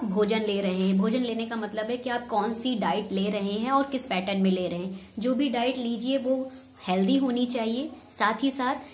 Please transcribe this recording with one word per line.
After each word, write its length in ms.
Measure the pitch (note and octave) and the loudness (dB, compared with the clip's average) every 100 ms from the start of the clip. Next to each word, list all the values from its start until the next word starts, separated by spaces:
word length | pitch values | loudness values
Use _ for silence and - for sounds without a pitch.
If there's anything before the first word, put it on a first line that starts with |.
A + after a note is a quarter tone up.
भोजन 380 | A3 F#3+ G3+ A3 | 0 2 2 2
ले 200 | G#3+ G3+ | 0 0
रहे 180 | F#3+ F#3 | 0 2
हैं। 180 | F#3+ F#3+ | 2 4
भोजन 220 | A3 B3+ | 4 2
लेने 260 | A#3+ A3+ A3+ | 0 -2 -4
का 100 | A3+ | -4
मतलब 300 | G#3 G#3+ G#3+ | -4 -4 -4
है 120 | B3 | -4
कि 120 | B3 | -2
आप 180 | A#3+ A#3+ | -4 -2
कौन 260 | A3 G#3 | 0 0
सी 220 | A3 B3+ A3+ | -2 -2 0
diet 360 | F#3 F#3+ G3 | 0 0 0
ले 180 | F#3+ G3+ | -2 0
रहे 220 | G3+ G3 | 0 -2
हैं 200 | G3+ A#3+ | -2 2
और 120 | C4+ | 2
किस 220 | C#4 C4 - | 2 -2 -2
pattern 360 | F#3 F#3+ G3 | -2 0 2
में 100 | F#3+ | 4
ले 160 | F#3 F3 | 2 0
रहे 120 | F3 | -4
हैं। 300 | F#3+ - - - | -6 -10 -12 -4
जो 160 | A#3+ B3 | 0 2
भी 140 | C#4+ | 2
diet 280 | A#3+ B3 B3+ | 2 0 0
लीजिए 400 | A#3 A#3 B3 C4+ | -2 -2 0 0
वो 340 | B3 C4 C4 - - - - | 2 0 -2 -10 -20 -10 0
healthy 300 | F#3 G3 C4+ | 2 4 4
होनी 280 | C4 A#3+ B3 | 2 2 0
चाहिए, 440 | B3 A3+ A#3 D#4+ - - | 0 -2 -2 -4 -8 -8
साथ 340 | - G#3+ A3 | 0 2 2
ही 80 | C#4 | 0
साथ 240 | C4+ B3+ C#4+ - | 2 0 -2 -6